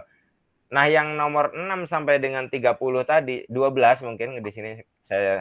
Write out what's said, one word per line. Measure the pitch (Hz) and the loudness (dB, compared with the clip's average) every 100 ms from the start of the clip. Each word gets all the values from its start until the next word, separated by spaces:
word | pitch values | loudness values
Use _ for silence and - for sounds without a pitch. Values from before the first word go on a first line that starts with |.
| - _ _ _ _ _ _ | -4 _ _ _ _ _ _
Nah, | 139 147 | 2 4
yang | 156 151 | 2 0
nomor | 151 147 147 147 | -2 -2 0 -2
enam | 165 190 185 165 | -4 -8 -8 -6
sampai | 160 147 143 | -4 0 0
dengan | 135 135 127 | 0 -4 -6
tiga | 135 120 | 0 0
puluh | 113 131 127 127 | 0 0 -2 2
tadi, | 156 131 127 - | 2 2 -6 -6
dua | 123 135 | 0 0
belas | 131 120 127 | 4 4 4
mungkin, | 123 113 117 127 | 0 -8 -8 -8
di | 104 | -10
sini | 104 110 110 - _ | -10 -12 -14 -20 _
saya | - 98 98 98 | -4 0 0 0